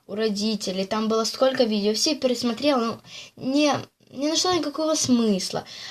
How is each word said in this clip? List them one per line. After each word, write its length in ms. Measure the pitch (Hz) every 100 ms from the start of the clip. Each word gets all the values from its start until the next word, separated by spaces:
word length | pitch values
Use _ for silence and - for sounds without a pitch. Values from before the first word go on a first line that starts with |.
| -
у 80 | 202
родителей. 720 | 220 202 214 208 - 185 190
Там 220 | 220 220
было 160 | 220
столько 400 | 220 - 262 262
видео, 300 | 233 214 202
все 220 | 214 320 277
пересмотрела, 640 | 254 240 240 220 285 262
ну, 180 | 226 - - - - -
не, 360 | 254 277 294 117 - _ _
не 160 | - 294
нашла 260 | 320 370 349
никакого 400 | 294 285 311 311
смысла. 680 | - 240 226 190 - 156 - - -